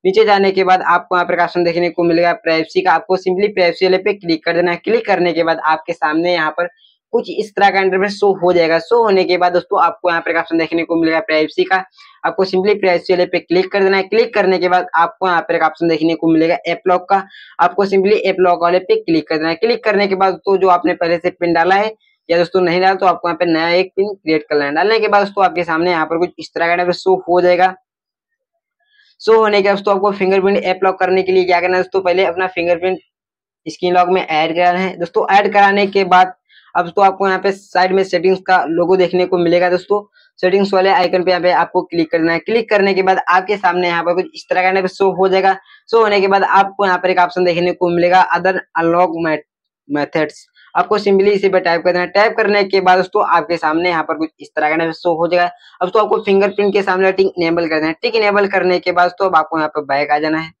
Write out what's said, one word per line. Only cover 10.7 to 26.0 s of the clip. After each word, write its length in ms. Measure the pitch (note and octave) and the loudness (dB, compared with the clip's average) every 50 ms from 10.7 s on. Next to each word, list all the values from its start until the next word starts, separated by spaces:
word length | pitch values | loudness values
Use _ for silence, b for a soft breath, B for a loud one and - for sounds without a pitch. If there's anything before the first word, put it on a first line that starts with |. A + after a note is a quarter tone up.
| E3 E3+ E3 | -4 -4 -4
को 120 | - E3+ | -2 -2
मिलेगा 240 | E3 E3 E3 E3 D#3+ | -2 0 0 0 -2
privacy 440 | D#3+ - D#3 D#3 D#3 D3+ - - F3+ | -2 0 0 0 0 -2 -2 -2 0
का, 200 | F3+ F#3+ F#3 F#3+ b b b b b b b b | 0 0 -2 -2 b b b b b b b b
आपको 220 | E3 E3 - F#3+ | -6 -2 -2 -2
simply 340 | F#3+ - F#3 F#3 G#3 G#3 G3+ | 0 0 0 2 0 0 2
privacy 340 | G3 F#3 F3 E3+ - - F#3 | 0 0 0 0 0 -2 0
वाले 120 | F3 F3+ | 0 0
पे 140 | F3+ F#3 F3 | -2 -2 -6
क्लिक 320 | - _ E3 F3+ F#3 F#3 | -4 _ 0 0 0 0
कर 120 | - G3+ F#3+ | -2 0 0
देना 140 | F#3+ F#3+ | 2 0
है। 60 | F#3+ F#3 | 0 -2
Click 300 | F#3+ G#3 A3 A#3 A#3 - | 0 0 0 0 0 0
करने 240 | G#3+ F#3 F#3 F#3 | 0 0 2 0
के 120 | F3+ F3+ F3+ | 0 0 0
बाद 180 | F3+ F3+ F3+ - - | 0 0 0 -2 0
आपको 320 | D#3+ E3+ E3+ - _ F#3+ | 0 -2 -2 -2 _ -2
यहाँ 140 | F#3 F3 E3 | -2 -2 -2
पर 140 | D#3+ - E3+ | -2 -2 -2
एक 80 | E3 D#3+ | 0 0
ऑप्शन 240 | D#3 D#3 - E3+ | -2 -2 -2 -2
देखने 280 | E3 D#3+ D3+ D#3 E3 E3 | -2 0 0 0 -2 -2
को 160 | D#3+ - E3 | 0 0 0
मिलेगा 260 | D#3+ D#3+ D#3+ E3 F3 - - | 2 2 2 0 0 -2 -4
app 140 | E3+ E3+ E3+ _ | -6 -8 -4 _
lock 200 | F#3+ F3+ F3+ F3+ - | 0 0 0 0 -2
का, 140 | G3 F#3+ F#3+ B B B B B B - | -2 -2 -2 B B B B B B 0
आपको 260 | F3 F3+ F#3+ - G3+ | 0 0 2 0 -2
simply 320 | G3 G3 G3 F#3 G3+ G#3+ G3 | 2 2 2 2 2 2 2
ऐप 160 | - F#3+ F#3 F3 | 0 -2 0 2
lock 240 | F#3 F3+ F3 E3 E3+ | 2 2 2 2 0
वाले 160 | F3 F3 F#3 | 0 0 0
पे 160 | F#3 - A3 | 0 0 -2
click 320 | A3 - - E3 D#3+ D3+ - | -2 0 -2 -2 -2 -2 -2
कर 80 | D#3+ | -4
देना 120 | D#3 D#3 E3 | -4 -2 -4
है। 60 | E3 | -2
Click 280 | E3 - A#3 A#3+ - - | -2 -2 -2 -2 -2 -2
करने 240 | A3 G#3 G3 G3+ | -2 0 0 0
के 80 | G3 F#3+ | 0 0
बाद 180 | F3+ F#3+ F#3+ F3+ | 0 0 -2 -2
दोस्तों 240 | D#3+ _ G3 G3 | -4 _ -2 0
जो 120 | F3+ F#3+ F#3 | 2 2 2
आपने 240 | F3 F3 - F3 F3 | 2 2 0 -2 -2
पहले 240 | - F3 E3 F3 | -2 -2 -2 -2
से 120 | E3+ - F3+ | -2 -2 -6
पिन 240 | - _ F3 F3 E3+ | -4 _ -2 0 2
डाला 220 | E3 E3 F3+ F#3+ | 2 2 2 2
है 180 | G3 G#3+ A3 A3 _ _ _ _ _ _ - | 2 0 -2 -6 _ _ _ _ _ _ -2
या 80 | E3+ | 0
दोस्तों 240 | E3+ F3 E3 - F#3 | 0 0 0 0 0
नहीं 200 | F#3 E3+ E3+ F3+ | 0 2 0 2
डाला 140 | F#3 F#3+ F#3+ | 2 2 0
तो 100 | F#3 G3 | 2 0
आपको 220 | F3+ E3+ - - | 0 0 0 -4
यहाँ 100 | E3+ E3 | -6 -4
पे 80 | D#3+ F3 | -2 0
नया 240 | E3+ D#3+ D#3+ E3 E3+ | 0 0 0 0 2
एक 220 | E3+ F3+ F#3 F#3 _ | 2 0 0 0 _
pin 180 | F#3+ G3 G#3 G3 | -4 -4 -4 -6
create 280 | _ _ D#3 D#3+ D#3 D3+ _ | _ _ -2 -2 -2 -2 _
कर 60 | D3+ | -2
लेना 100 | D3 C#3+ | -2 -2
है। 80 | C#3+ D3 | 0 0
डालने 240 | D#3+ F3+ G#3 A3+ A3 | 0 0 2 2 0
के 80 | G#3 | 0
बाद 160 | G#3 G3+ G3+ G3+ | 2 2 2 0
दोस्तों 220 | G3 - G3+ F#3+ | 0 -2 0 0
आपके 180 | F3+ D#3+ F3 F3 | 0 0 -2 -4
सामने 280 | E3+ D#3+ D#3+ E3+ F3+ | -2 -2 -2 0 0
यहाँ 140 | F3 D#3+ | 0 -2